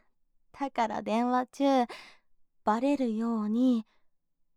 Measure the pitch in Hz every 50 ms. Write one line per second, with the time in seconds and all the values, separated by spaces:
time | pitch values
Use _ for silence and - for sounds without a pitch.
0 | _ _ _ _ _ _ _ _ _ _ - - 277 269 - - 233 220 214 -
1 | 220 208 208 226 240 247 247 254 254 - - - 277 277 277 262 240 - - -
2 | - - - _ _ _ _ _ _ _ _ _ - 214 214 233 247 277 285 277
3 | 262 233 214 214 226 233 233 220 208 214 214 233 254 262 247 226 220 _ _ _
4 | _ _ _ _ _ _ _ _ _ _ _